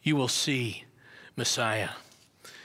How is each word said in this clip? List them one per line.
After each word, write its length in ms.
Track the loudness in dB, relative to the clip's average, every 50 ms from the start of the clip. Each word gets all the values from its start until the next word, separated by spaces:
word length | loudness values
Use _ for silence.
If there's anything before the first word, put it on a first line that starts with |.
| _
You 120 | 4 4
will 120 | 4 4 2
see 560 | 2 0 2 2 2 0 0 -2 -4 -8 -12 -18 -20 -20 -20 -20 -20 -20 -20 -14 _
Messiah 540 | -2 0 0 2 2 2 2 2 0 0 -2 -6 -10 -14 -20 -20 -20 -20 -20 _ _ -20 -18 -18 -18